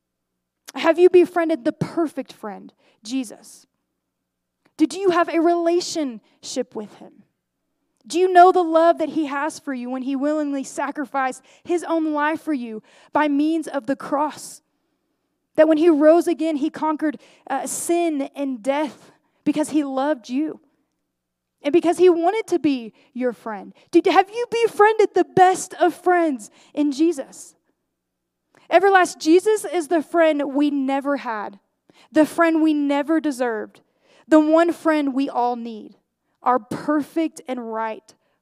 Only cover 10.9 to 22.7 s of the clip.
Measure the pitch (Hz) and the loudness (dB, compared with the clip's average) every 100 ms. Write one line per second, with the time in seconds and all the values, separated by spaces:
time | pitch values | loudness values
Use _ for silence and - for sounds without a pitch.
10.9 | 294 262 277 262 254 _ _ - 349 339 | -6 -6 -4 -4 -6 _ _ -4 -4 -2
11.9 | 330 311 294 294 320 311 277 240 220 _ | -2 -2 -2 -2 -4 -4 -6 -6 -12 _
12.9 | _ _ 285 302 277 302 330 - 277 - | _ _ -2 0 0 0 -2 -4 -8 -6
13.9 | 269 - 285 302 - - - _ _ _ | -6 -4 -4 -4 -6 -18 -20 _ _ _
14.9 | _ _ _ _ _ _ - 311 302 339 | _ _ _ _ _ _ 2 2 4 4
15.9 | 294 302 339 330 285 320 294 302 - 311 | 4 6 4 2 -2 -4 -2 -4 -4 -6
16.9 | 302 311 - _ _ - 269 262 - - | -2 -4 -6 _ _ -8 -8 -6 -8 -4
17.9 | 339 339 285 269 269 277 247 262 277 294 | -2 -2 -4 -8 -8 -8 -6 -4 -2 -4
18.9 | - - _ _ _ 302 294 302 302 277 | -8 -20 _ _ _ -4 -2 -2 -2 -2
19.9 | 262 285 277 214 254 311 - _ _ _ | -4 -2 -4 -6 -6 -6 -8 _ _ _
20.9 | _ _ _ _ _ _ _ 294 330 320 | _ _ _ _ _ _ _ 0 2 2
21.9 | 339 359 339 339 440 427 349 302 | 4 4 4 0 -2 -2 -2 0